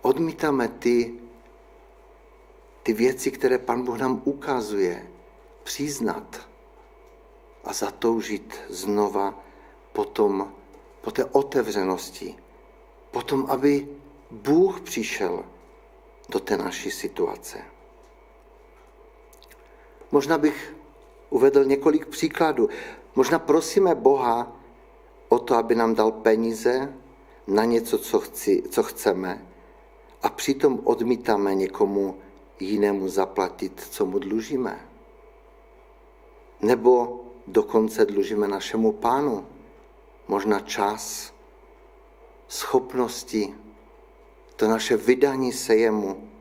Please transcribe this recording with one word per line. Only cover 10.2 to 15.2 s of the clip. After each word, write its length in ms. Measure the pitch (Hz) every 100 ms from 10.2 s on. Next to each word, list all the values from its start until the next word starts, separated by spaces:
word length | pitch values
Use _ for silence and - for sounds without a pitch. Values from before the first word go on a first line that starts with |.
| 104 98 98 - - - - -
po 100 | -
té 140 | -
otevřenosti, 1120 | 123 139 139 139 110 104 95 92 - - - - - - - - - - -
po 120 | 120
tom, 240 | 117 139 135
aby 400 | 127 143 143 143 - - - -
Bůh 500 | 113 104 156 190 -
přišel 640 | - - 107 -